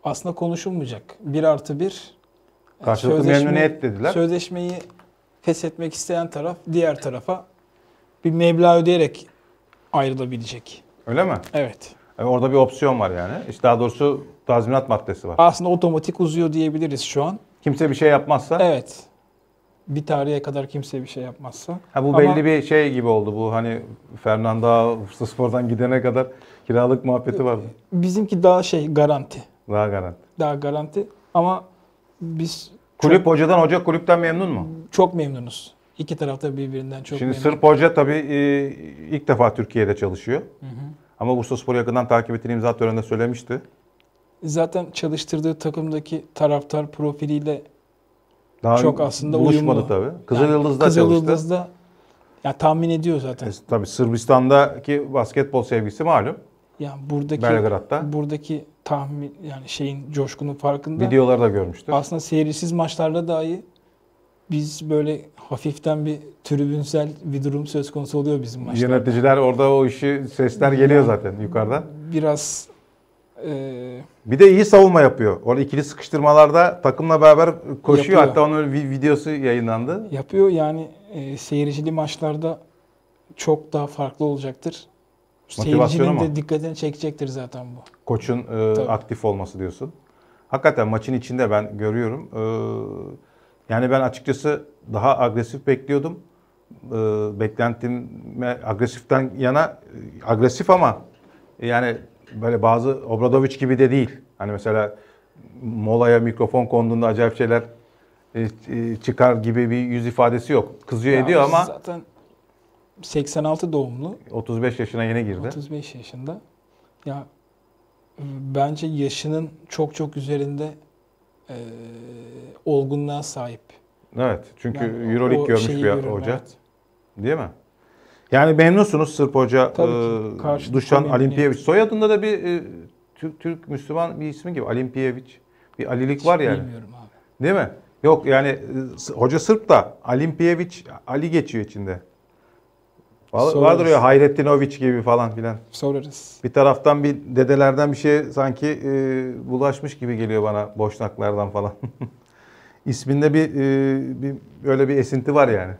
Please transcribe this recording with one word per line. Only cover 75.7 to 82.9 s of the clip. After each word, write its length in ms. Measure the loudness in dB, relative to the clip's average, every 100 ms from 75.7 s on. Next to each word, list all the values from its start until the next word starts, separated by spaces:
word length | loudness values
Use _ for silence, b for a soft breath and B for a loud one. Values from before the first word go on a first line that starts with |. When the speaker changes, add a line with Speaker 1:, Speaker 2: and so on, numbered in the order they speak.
| -2
Speaker 2:
sıkıştırmalarda 1000 | -6 -12 -6 0 6 8 8 8 4 4
takımla 400 | -2 0 0 8
beraber 280 | 8 8 6 0 -10 -8
koşuyor. 140 | 4 4
Speaker 1:
Yapıyor. 240 | 6 4
Speaker 2:
Hatta 220 | 6 4
onun 300 | 2 2 -2
bir 160 | -2 -4
videosu 400 | -2 2 2 0
yayınlandı. 800 | -4 0 0 0 -4 -4 -6 -8
Speaker 1:
Yapıyor 380 | -10 -4 2 4
yani, 380 | 4 -2 -4 -10 -18 -16
e, 240 | -14 -12 -12
seyircili 540 | -6 -2 -2 -4 -4
maçlarda 680 | -4 -6 -6 -6 -4 -6 -8 _ _ _